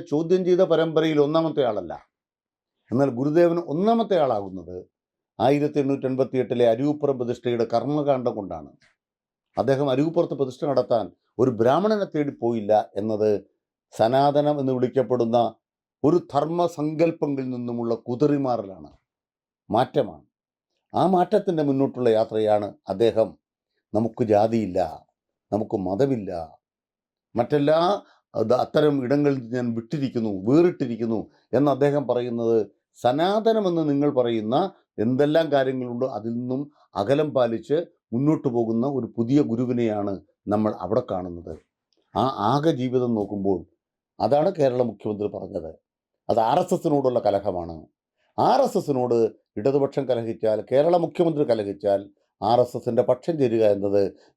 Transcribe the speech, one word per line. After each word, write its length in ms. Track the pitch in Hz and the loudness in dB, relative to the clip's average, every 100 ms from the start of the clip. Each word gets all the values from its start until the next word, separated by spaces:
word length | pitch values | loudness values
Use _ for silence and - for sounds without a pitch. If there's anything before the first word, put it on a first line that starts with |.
| - | 0
ചോദ്യം 360 | 143 165 185 180 | -2 2 0 2
ചെയ്ത 160 | 180 | 2
പരമ്പരയിൽ 560 | 180 160 165 156 160 151 | 4 2 2 0 2 2
ഒന്നാമത്തെ 420 | 143 160 160 151 | 2 2 0 0
ആളല്ല. 300 | 123 104 85 73 _ _ _ _ _ _ _ _ _ | -2 -2 -8 -14 _ _ _ _ _ _ _ _ _
എന്നാൽ 180 | 120 139 | 0 0
ഗുരുദേവൻ 480 | 117 139 156 175 170 170 | 0 0 4 4 2 -4
ഒന്നാമത്തെ 480 | 147 208 233 208 185 | -2 0 2 2 0
ആളാകുന്നത് 580 | 139 107 98 92 82 90 90 _ _ _ _ - | 2 0 -4 -12 -14 -16 -16 _ _ _ _ -2
ആയിരത്തി 380 | 117 147 147 147 | 2 2 0 0
എണ്ണൂറ്റി 280 | 135 139 131 | -2 -2 -4
എൺപത്തി 300 | 131 135 131 | -2 -2 -2
എട്ടിലെ 280 | 123 120 120 | -2 2 2
അരൂപ്പുറം 480 | 113 143 147 139 127 | 2 0 -2 -2 -2
പ്രതിഷ്ഠയുടെ 480 | 120 117 123 117 113 | -4 -4 -4 -2 0
കർമ്മകാണ്ഡം 680 | 117 123 147 143 131 120 110 | -2 -2 -2 0 0 -2 -6
കൊണ്ടാണ്. 340 | 92 82 69 _ _ _ _ _ _ _ _ - | -8 -12 -14 _ _ _ _ _ _ _ _ -4
അദ്ദേഹം 300 | 110 135 143 | 0 0 0
അരൂപ്പുറത്ത് 460 | 131 156 165 165 143 | 0 0 0 -2 -2
പ്രതിഷ്ഠ 260 | 135 127 151 | -6 -4 -2
നടത്താൻ 400 | 127 123 120 92 _ _ - | 0 0 -2 -2 _ _ 0
ഒരു 120 | 127 | 0
ബ്രാഹ്മണനെ 560 | 107 113 151 208 214 190 | 2 2 2 2 -2 -2
തേടി 260 | 151 143 - | -4 -4 -2
പോയില്ല 380 | 117 117 101 107 - 101 | -4 -2 2 0 0 -6
എന്നത് 340 | 110 107 107 101 - _ _ _ _ | -4 0 2 0 -4 _ _ _ _
സനാതനം 600 | - 110 131 143 143 147 151 | 0 2 4 2 2 0 0
എന്ന് 140 | 135 | -2
വിളിക്കപ്പെടുന്ന 680 | 127 123 135 117 123 117 120 113 - _ _ _ _ | 0 0 0 0 0 2 2 0 -4 _ _ _ _
ഒരു 140 | 139 170 170 | 2 2 0
ധർമ്മസങ്കല്പങ്ങളിൽ 1160 | 139 151 170 175 170 151 156 170 165 151 139 131 | -2 -2 -2 -2 -2 -6 0 0 0 -4 -4 -6
നിന്നുമുള്ള 440 | 123 120 120 117 113 | -6 -6 -4 -4 -4
കുതറിമാറലാണ്, 960 | - 120 147 143 131 117 98 92 73 _ _ _ _ _ _ _ _ | -4 0 0 0 -2 -4 -6 -14 -20 _ _ _ _ _ _ _ _
മാറ്റമാണ്. 560 | 107 131 151 107 78 _ _ _ _ _ _ _ | 0 0 0 -2 -6 _ _ _ _ _ _ _
ആ 100 | - 175 | 0 2
മാറ്റത്തിൻ്റെ 560 | 180 180 208 196 165 | 2 2 2 2 2
മുന്നോട്ടുള്ള 460 | 143 135 139 135 123 | 2 2 0 2 2
യാത്രയാണ് 580 | 110 113 110 107 107 101 - - | 4 2 2 2 2 0 -10 -8
അദ്ദേഹം 400 | 98 113 107 107 80 _ _ _ _ _ | 2 2 4 0 -2 _ _ _ _ _
"നമുക്ക് 300 | 107 117 - | -2 -2 -2
ജാതിയില്ല, 560 | 113 104 110 113 101 90 82 76 _ _ _ _ _ | 2 4 4 0 -2 -2 -4 -6 _ _ _ _ _
നമുക്ക് 260 | 104 107 110 | -4 -2 -4
മതമില്ല, 540 | 92 98 139 127 92 87 80 - _ _ _ _ _ _ _ 107 | -4 0 0 0 -6 -10 -12 -16 _ _ _ _ _ _ _ -4
മറ്റെല്ലാ 440 | 113 147 143 156 175 202 - _ _ | 0 0 2 2 2 -2 -6 _ _
അത് 200 | 107 110 | -4 0
അത്തരം 420 | 120 117 160 151 139 | 0 2 2 2 2
ഇടങ്ങളിൽ 360 | 123 143 143 135 113 | 0 2 2 0 -4
ഞാൻ 180 | 123 123 | -4 -2
വിട്ടിരിക്കുന്നു, 580 | 113 117 156 135 120 113 98 | -4 -6 -4 -4 -2 -4 -2
വേറിട്ടിരിക്കുന്നു" 760 | 98 147 175 170 131 113 113 110 - _ _ | 4 4 4 0 -6 -4 -4 -4 -6 _ _
എന്ന് 160 | 117 147 | 0 2
അദ്ദേഹം 320 | 131 143 143 123 | 2 2 0 -2
പറയുന്നത് 500 | 123 123 117 117 113 101 _ _ _ | -2 -2 -2 2 2 0 _ _ _
സനാതനമെന്ന് 840 | 120 139 180 208 220 220 190 170 151 | -2 0 0 0 2 2 0 0 0
നിങ്ങൾ 220 | 139 147 | 2 2
പറയുന്ന 440 | 127 120 113 107 135 190 - _ - | 2 0 0 0 0 -2 -6 _ -4
എന്തെല്ലാം 500 | 110 127 147 160 160 | -2 2 2 2 2
കാര്യങ്ങളുണ്ടോ 560 | 143 135 131 123 120 131 | 0 0 -2 -6 -4 -4
അതിൽ 260 | 117 110 | -6 -8
നിന്നും 280 | 117 123 131 143 _ _ - | -6 -6 -6 -8 _ _ -6
അകലം 340 | 101 143 156 | 0 0 0
പാലിച്ച് 440 | 131 120 113 - 147 - _ _ | 0 0 -2 -2 -4 -4 _ _
മുന്നോട്ട് 360 | 117 143 156 147 | -2 0 0 0
പോകുന്ന 380 | 120 113 113 131 | -2 -2 -2 -2
ഒരു 200 | 139 113 | -4 -6
പുതിയ 320 | - 117 143 | -4 0 2
ഗുരുവിനെയാണ് 720 | 120 113 123 120 117 104 101 92 - _ - | 2 0 -2 0 -2 -2 -4 -8 -12 _ -2
നമ്മൾ 240 | 104 107 104 | 0 0 -2
അവിടെ 240 | 90 113 123 | -2 -2 -2
കാണുന്നത്. 440 | 95 90 85 87 80 _ _ _ _ _ 95 | -8 -8 -12 -14 -18 _ _ _ _ _ -2
ആ 80 | 127 98 101 | -2 0 0
ആകെ 260 | 139 156 | 2 0
ജീവിതം 400 | 139 127 127 123 113 | 0 -2 0 0 -2
നോക്കുമ്പോൾ 440 | 101 104 95 92 87 _ _ _ _ - | -2 -4 -2 -2 -4 _ _ _ _ -4
അതാണ് 300 | 110 143 170 190 | 0 2 0 2
കേരള 260 | 135 123 | 0 2
മുഖ്യമന്ത്രി 480 | 120 104 110 104 104 | -2 -4 -6 -4 -6
പറഞ്ഞത്. 420 | 101 92 92 80 80 _ _ _ _ - | -6 -12 -14 -16 -18 _ _ _ _ -2
അത് 100 | 107 | 0
ആർ 200 | 113 147 | 2 2
എസ് 140 | 180 | 0
എസിനോടുള്ള 460 | 175 165 143 131 120 | -2 0 2 2 2
കലഹമാണ്. 560 | 104 98 98 90 85 82 82 _ _ _ _ - | 2 0 -2 -6 -8 -12 -18 _ _ _ _ 0
ആർ 220 | 147 254 | 2 4
എസ് 160 | 262 196 | 2 -2
എസിനോട് 400 | 147 131 123 120 110 - _ - | -2 -2 2 2 2 -2 _ -2
ഇടതുപക്ഷം 460 | 117 139 139 147 127 | 0 2 0 -2 -2
കലഹിച്ചാൽ, 520 | 120 113 113 110 107 | -2 -2 -4 -2 -2
കേരള 340 | 98 127 160 175 | 0 2 4 2
മുഖ്യമന്ത്രി 460 | 160 - 165 151 123 | 0 0 0 0 0
കലഹിച്ചാൽ, 540 | 110 101 98 101 98 101 _ _ _ | 0 -2 -4 -2 -2 -4 _ _ _
ആർ 180 | 101 120 | 0 2
എസ് 160 | 123 123 | 2 -2
എസിൻ്റെ 260 | 123 113 | -2 0
പക്ഷം 320 | 120 127 - 165 | 0 0 -2 0
ചേരുക 260 | 123 113 107 | 0 4 2
എന്നത് 360 | 101 101 101 95 - _ | 2 2 0 0 -4 _